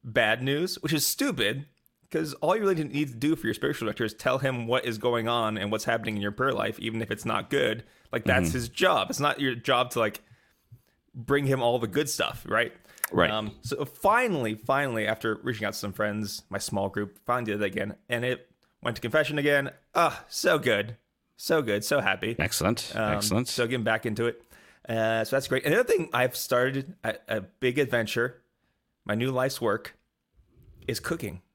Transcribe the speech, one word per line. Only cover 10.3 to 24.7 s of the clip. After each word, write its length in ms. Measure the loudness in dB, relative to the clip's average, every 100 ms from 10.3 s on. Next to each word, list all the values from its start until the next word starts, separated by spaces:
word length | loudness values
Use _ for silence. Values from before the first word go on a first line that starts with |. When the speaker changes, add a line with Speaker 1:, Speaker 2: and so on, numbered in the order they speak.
| -20 _ _ _ -20 _ _ _
Speaker 1:
bring 320 | -14 0 2 4
him 160 | 2
all 160 | 4 2
the 80 | 0
good 220 | 0 -2
stuff, 360 | -2 -2 -4 -2
right? 240 | 0 0 -4 _ -10 -2
Speaker 2:
Right. 180 | 4 4
Speaker 1:
Um, 220 | 2 -4 -10
so 220 | -8 -6
finally, 680 | -6 0 2 4 2 0 -2
finally, 520 | -4 0 0 2 0 0
after 300 | 0 0 -2
reaching 220 | -4 -2 -4
out 80 |
to 40 | -4
some 140 | -8
friends, 500 | -2 -2 -2 -6 -8 -8
my 80 | -8
small 300 | -4 -2 -2
group, 300 | -2 -6 -8
finally 280 | -2 -2 0
did 100 | -2
it 20 |
again. 320 | -2 -2 -6 -8 _
And 160 | -2
it 240 | 0 -4 -8 _ _ _
went 140 | -6 -4
to 40 |
confession 360 | 0 2 2 2
again. 320 | 4 2 0 -8 _
Ah, 300 | 2 2 0 -10
so 300 | -2 2 4
good. 380 | 4 2 0 -8 _ _ _ _
So 260 | 0 0
good. 220 | 2 0
So 160 | 2 2
happy. 360 | 2 0 -2 0
Speaker 2:
Excellent. 540 | 0 2 0 0 -4
Speaker 1:
Um, 200 | -2 0
Speaker 2:
Excellent. 340 | 0 2 0 0
Speaker 1:
so 180 | 0 0
getting 180 | 0
back 220 | 0 0 0
into 200 | 0 -2
it. 160 | -2 _ -20 -20